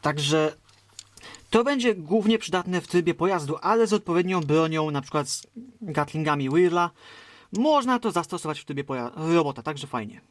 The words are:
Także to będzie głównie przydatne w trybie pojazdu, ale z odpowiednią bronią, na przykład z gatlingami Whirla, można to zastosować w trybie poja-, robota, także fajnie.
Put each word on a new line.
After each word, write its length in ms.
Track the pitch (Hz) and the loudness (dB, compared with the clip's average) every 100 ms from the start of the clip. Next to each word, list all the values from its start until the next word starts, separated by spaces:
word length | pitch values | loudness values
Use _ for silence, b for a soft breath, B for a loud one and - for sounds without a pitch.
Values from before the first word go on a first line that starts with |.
Także 540 | 151 147 143 156 156 - _ _ _ - - - B B - | -2 -2 0 2 0 -2 _ _ _ -20 -20 -20 B B 0
to 140 | 220 | 2
będzie 300 | 240 277 240 | 2 2 2
głównie 440 | 196 156 214 202 220 | 0 0 2 4 0
przydatne 420 | - 185 180 180 | 0 -4 -2 -4
w 80 | - | 0
trybie 260 | 180 170 | 0 2
pojazdu, 440 | 165 175 185 143 156 | 0 0 0 -2 -4
ale 240 | 170 226 226 | 0 2 4
z 60 | |
odpowiednią 480 | 208 - 170 185 185 | 2 0 0 0 -2
bronią, 500 | 147 156 160 160 156 | 2 2 2 0 -2
na 100 | 143 | -2
przykład 280 | 135 156 143 | -4 -4 -4
z 180 | - - - 247 - | -8 -10 -20 -20 -14
gatlingami 680 | 208 151 147 156 156 143 135 | -6 -4 -2 -2 0 0 2
Whirla, 400 | 151 180 175 175 _ B B B B B | 4 4 4 0 _ B B B B B
można 460 | 190 285 294 254 247 | 0 2 4 2 0
to 120 | 233 | 0
zastosować 500 | 170 170 175 156 151 | -2 -4 -6 -6 -8
w 40 | |
trybie 200 | - 139 | -8 -8
poja-, 280 | 143 131 120 | -4 -4 -6
robota, 480 | - 160 170 151 139 | -6 2 2 2 -2
także 240 | 117 147 143 | -8 -8 -6
fajnie. 340 | 123 107 - _ | -6 -6 -12 _